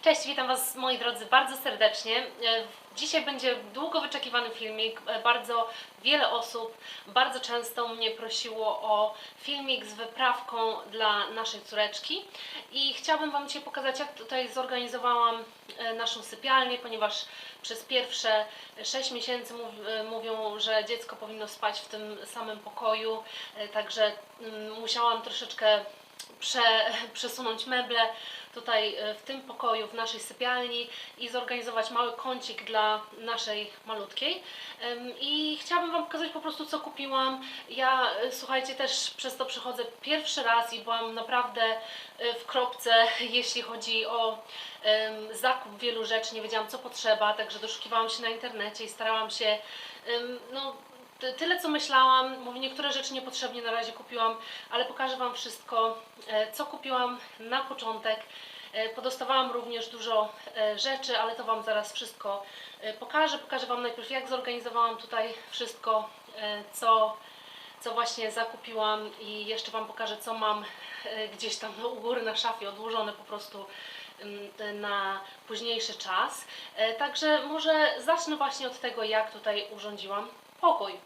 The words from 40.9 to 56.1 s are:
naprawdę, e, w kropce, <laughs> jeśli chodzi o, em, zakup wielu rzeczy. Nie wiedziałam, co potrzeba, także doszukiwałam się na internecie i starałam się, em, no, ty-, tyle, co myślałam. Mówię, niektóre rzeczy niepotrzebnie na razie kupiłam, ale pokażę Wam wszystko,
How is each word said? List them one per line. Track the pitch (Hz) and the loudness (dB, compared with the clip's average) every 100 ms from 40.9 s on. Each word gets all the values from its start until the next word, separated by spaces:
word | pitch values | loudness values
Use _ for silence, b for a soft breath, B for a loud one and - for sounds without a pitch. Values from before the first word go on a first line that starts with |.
| 233 226 | 0 0
naprawdę, | 226 226 247 247 240 226 220 B B B - | -4 0 2 2 2 2 2 B B B -4
e, | 233 | -2
w | 233 - | -2 0
kropce, | 262 247 - 240 226 226 226 | 2 2 0 6 8 8 4
<laughs> | 233 247 | 2 2
jeśli | 240 240 | 2 -2
chodzi | 226 226 220 226 214 | -4 -6 -2 0 2
o, | 233 226 220 - B B B | 2 2 0 -8 B B B
em, | 214 214 220 220 214 | 4 4 4 -4 -8
zakup | 220 254 254 214 202 | 0 2 2 -2 -4
wielu | 240 226 220 | -2 -2 0
rzeczy. | 220 226 226 | 0 0 -6
Nie | |
wiedziałam, | 214 220 214 | -2 -2 -2
co | 254 | -6
potrzeba, | 247 - 226 214 208 | -8 -4 4 6 6
także | 214 214 214 | 4 -2 -4
doszukiwałam | 220 - 220 233 226 | -6 -6 0 2 2
się | 233 | 0
na | 233 | -2
internecie | 226 247 220 208 208 | -2 -6 -4 -6 -6
i | 220 | -10
starałam | - 220 220 214 | -2 2 2 0
się, | - 220 214 208 B B B - | 0 2 2 -2 B B B -2
em, | 240 240 247 233 | -2 -2 -8 -8
no, | 262 269 269 - - - - | -6 -6 -8 -16 -20 -20 -8
ty-, | 254 | -6
tyle, | 254 330 359 | -2 2 2
co | 339 | 2
myślałam. | 302 294 269 254 262 254 262 | 0 6 8 10 8 6 -2
Mówię, | 247 247 | -8 -6
niektóre | 262 262 285 | -6 -2 -2
rzeczy | 269 262 | -2 -4
niepotrzebnie | 269 262 - 254 240 | -6 -6 -4 -4 -4
na | 233 | -2
razie | 226 226 | -2 -2
kupiłam, | - - 240 226 226 B B B | -8 -8 2 2 2 B B B
ale | 240 254 | 0 0
pokażę | - 262 254 | 0 -2 0
Wam | 247 247 | -2 -2
wszystko, | 240 214 - 233 226 220 - | -8 -10 -2 4 4 2 -10